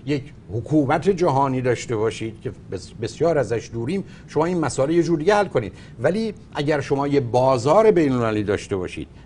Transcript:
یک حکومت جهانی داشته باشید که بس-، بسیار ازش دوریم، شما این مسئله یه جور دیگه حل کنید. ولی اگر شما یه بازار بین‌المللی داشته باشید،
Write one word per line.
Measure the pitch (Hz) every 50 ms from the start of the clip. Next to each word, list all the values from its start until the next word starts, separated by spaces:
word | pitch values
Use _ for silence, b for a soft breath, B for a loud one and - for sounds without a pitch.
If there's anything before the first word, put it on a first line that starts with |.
| B
یک | 131 151 143 - - - - - - 90
حکومت | 120 - - 147 156 139 120 147 170 - 190
جهانی | 202 156 175 165 131 135 139 135 127 131
داشته | 123 127 117 - - - 123
باشید | 104 107 113 107 - 113 113 107 -
که | - 127 92 - - -
بس-، | - 92 - - - -
بسیار | 113 104 - - 156 170 165
ازش | 147 123 98 117 110 - - -
دوریم، | 117 117 127 185 196 190 B B B B
شما | B - 143 160
این | 175 185 170
مسئله | 151 127 - - 135 139 165
یه | 175 160
جور | 156 170 151
دیگه | 151 185 214
حل | 208 202
کنید. | 151 - 139 107 92 B B B B B B
ولی | 117 151 180 220 226 220 - - - - -
اگر | 147 147 143 156 139
شما | 135 - 147 135 139
یه | 143 143 143
بازار | 127 113 113 123 127 135 135 123 110 147 160 208 220 220
بین‌المللی | 190 175 156 139 127 123 117 113 107 107 104
داشته | 95 101 90 - - 101
باشید، | 95 90 78 - 82 73 - B B B